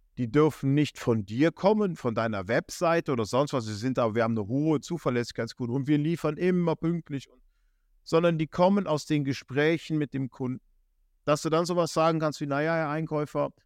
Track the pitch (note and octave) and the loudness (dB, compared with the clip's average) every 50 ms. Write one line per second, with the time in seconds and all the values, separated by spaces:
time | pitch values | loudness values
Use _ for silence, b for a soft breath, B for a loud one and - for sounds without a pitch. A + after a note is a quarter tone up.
0 | _ _ _ - B2 A2 A2+ D3 D#3 D3+ - - - C3+ C#3 D3 D3 - - - | _ _ _ -6 -4 2 4 4 4 4 2 0 0 0 2 2 2 0 -2 -4
1 | - C3 A2+ A2+ G2 F#2+ G#2+ B2+ D3+ E3 - - - G3 A3 G#3+ G#3 F#3 D#3+ - | 0 0 0 0 0 -2 0 2 2 2 2 2 2 2 2 2 0 -2 -2 -4
2 | - B2 A2 A2+ A2+ A2+ G#2+ G2 F2+ F#2+ A#2 D#3 - - - - F3+ E3 E3+ E3+ | -4 -4 -2 -2 -2 -2 -2 -4 -2 -2 -2 -2 -2 -4 -6 -2 0 2 2 2
3 | - - C3+ A#2 A2 G2+ - B2+ D3 D3 - C3 A2 A2 G#2+ G2 A2+ C3 B2+ C3+ | 0 -2 -2 -2 -2 0 0 0 0 0 -2 -4 -4 -4 -6 -4 -4 -2 0 0
4 | A#2+ A2 G#2 A#2 A2+ A2+ A2+ A2 G2+ G2 B2+ C#3 D3+ D#3+ D3+ B2+ - - F3 D#3 | 0 0 2 0 0 0 0 -2 -2 -2 -2 0 0 2 0 0 -2 -4 -8 -4
5 | - D3+ B2 A#2+ A#2 - - - A#2 A2+ - - B2 A#2 A#2 C#3 B2+ C#3+ D3+ D3 | -2 -2 -2 -2 -2 -4 -6 -8 -8 -8 -6 -8 -6 -4 -4 -2 0 2 2 2
6 | D3 D#3+ E3+ - - D3+ D3+ - F3 F#3 F#3 F3 F3 E3 D#3 - - E3 F3 E3+ | 2 0 -2 -2 -2 -4 -4 0 0 0 2 2 2 0 0 0 -2 -2 -2 -2
7 | - - D3 C3 - - _ _ _ _ _ _ _ _ _ _ _ _ _ _ | -4 -6 -8 -10 -10 -12 _ _ _ _ _ _ _ _ _ _ _ _ _ _
8 | _ - E3+ E3 F3 E3+ E3+ D#3 D#3+ - - - F3+ F#3+ G3+ G3+ F#3 D3+ D#3 C#3+ | _ 0 2 4 4 4 2 2 -2 -4 0 2 4 4 4 2 2 0 -2 -2
9 | - - D#3 D3 C#3 C#3 C3+ - - - B2 C#3+ D3 D#3+ E3+ D#3 - - D#3 D3+ | 0 0 0 0 0 0 -2 -4 -6 -4 0 2 2 2 2 0 -2 -2 -2 -2
10 | D3 - - C3+ C3+ A#2+ - - C3 B2 C3 - _ _ _ _ _ _ _ _ | -2 -2 -4 -6 -6 -6 -6 -6 -6 -6 -6 -8 _ _ _ _ _ _ _ _
11 | _ _ _ _ - C#3+ D3+ C#3+ - D#3+ D#3 E3 F3+ E3 F3 F3 E3 - - D#3+ | _ _ _ _ 0 0 0 0 0 0 2 2 2 2 2 0 0 0 2 2
12 | D#3+ E3 E3 D#3 D#3 D3+ C#3+ - D3+ C#3+ C#3 C#3+ D3+ E3 E3 E3 D#3+ D3 D3 D#3+ | 2 2 2 2 0 -2 -2 -4 -4 -4 -2 -2 0 0 0 -2 -2 -2 -4 -4
13 | D#3+ - D#3 D3 D3+ - - D3 C#3+ C#3 - _ _ | -4 -2 -2 -2 -4 -2 -2 -4 -4 -4 -6 _ _